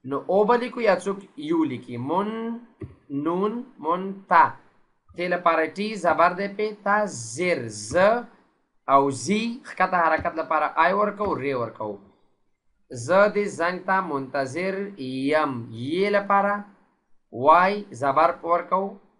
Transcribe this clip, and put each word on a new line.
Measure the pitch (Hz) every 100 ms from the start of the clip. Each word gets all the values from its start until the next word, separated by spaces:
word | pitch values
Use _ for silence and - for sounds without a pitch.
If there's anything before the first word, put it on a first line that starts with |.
| 131
نو | 139 -
او | 190
به | 208 240
لیکو | 247 -
یا | 220 180
څوک | 196 196 - -
یو | 143 165
لیکي، | 156 123 - 120
مون، | 131 175 208 226 226 233 240 _ - - _
نون، | 143 151 175 208 233 - -
مون، | 151 175 190 196 -
تا. | 175 135 - _ _ _ _ _ -
تې |
لپاره | 180 175 175 160 160
ټي، | 156 214 214
زبر | 170 151 175
دی | 175 202
پې، | 196 214 208
تا، | 202 208 208
زر، | 151 - 123 180 156 113
ز | 107 104 170 202 240 240 _ _ _ _ _ -
او | 139 139
زی، | 127 135 214 233 240
ښکته | - - 185 180 165
حرکت | 156 170 160
لپاره | 156 156 151 151
آی | 165
ورکو، | 196 208 202 202 143
رې | 135
ورکو. | 131 113 - 107 98 - _ _ _ _ _ _ _ _
زه | 127 117 190 208
د | 202
زنګ | 202 139 170 180 -
ته | 190
منتظر | 180 143 131 143 135 147 190 190 202 196
یم، | 131 131 139 151 147 123 117
یې | 113 127 170 202
لپاره | 202 196 202 196 208 - _ _ _ _ _ _
وای، | 117 139 170 185 208 202
زبر | 120 139 139 170 170
ورکو | 165 170 - 185 196 202 _